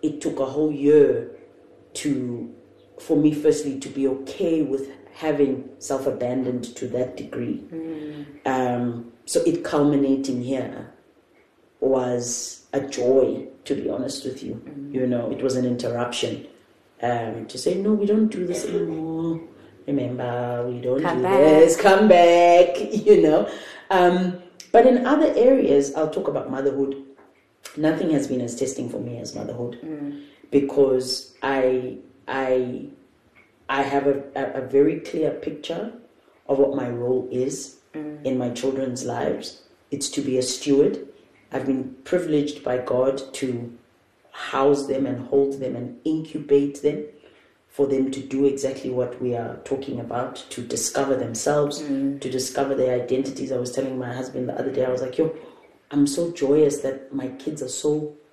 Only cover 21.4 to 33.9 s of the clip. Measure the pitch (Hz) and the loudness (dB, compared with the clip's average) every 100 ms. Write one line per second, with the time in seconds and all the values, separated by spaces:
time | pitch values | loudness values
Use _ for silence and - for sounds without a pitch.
21.4 | 151 156 165 165 202 190 214 180 175 175 | 8 10 8 8 6 8 8 10 10 10
22.4 | 175 175 175 - 214 214 208 190 160 151 | 10 10 8 4 -2 -2 8 8 8 4
23.4 | 208 - - - - 190 180 180 180 - | 2 -6 -14 -18 -2 4 6 4 0 -4
24.4 | - _ - 233 254 240 240 302 302 - | -12 _ 4 6 8 6 4 4 4 6
25.4 | 247 269 - 139 139 - 156 - - 139 | 6 6 6 4 2 -2 -2 -2 -4 -4
26.4 | - 131 139 135 135 139 - - _ _ | -4 -2 -2 0 -2 -4 -12 -20 _ _
27.4 | _ _ - - 156 160 180 147 - 127 | _ _ -18 -2 0 0 0 0 0 -4
28.4 | 120 - 131 - 123 120 120 117 117 104 | -4 -4 -6 -4 -8 -8 -8 -10 -12 -12
29.4 | - - 123 120 160 151 143 143 - _ | -10 -8 -10 -10 -12 -10 -10 -12 -16 _
30.4 | _ 143 139 143 135 127 123 - - _ | _ 0 2 2 4 4 -2 -8 -10 _
31.4 | 135 135 127 127 123 - - _ - 131 | -2 0 2 0 -4 -12 -18 _ -8 -4
32.4 | 131 127 123 123 - - _ _ _ _ | 0 0 0 -6 -12 -18 _ _ _ _
33.4 | _ _ _ 135 143 | _ _ _ -2 0